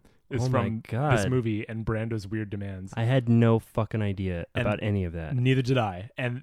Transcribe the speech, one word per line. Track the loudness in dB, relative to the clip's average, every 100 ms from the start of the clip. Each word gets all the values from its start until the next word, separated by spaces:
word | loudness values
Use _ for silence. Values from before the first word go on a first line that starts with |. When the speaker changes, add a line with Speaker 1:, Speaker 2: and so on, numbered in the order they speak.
| -20 _ _
Speaker 1:
is | -2 0
Speaker 2:
Oh |
my | 2
Speaker 1:
from | 0 -4 -4
this | -2 2 2 2
Speaker 2:
God. |
Speaker 1:
movie | 2 0 -2 -4
and | -6 -4
Brando's | -2 -2 -6 -6
weird | -6 -4
demands. | -6 -8 -10 -8 -2
Speaker 2:
I |
had | 2 2 4
no | 6 6 4
fucking | 2 -4 -2 -2
idea | -2 -2 -2 -4 -4 -4
Speaker 1:
And | -2
Speaker 2:
about | -2
any | 0 0
of | -2
that. | -4 -4 0
Speaker 1:
neither | 2 2
did | 2 0
I. | 0 -4 -12 -6
And | -6 -6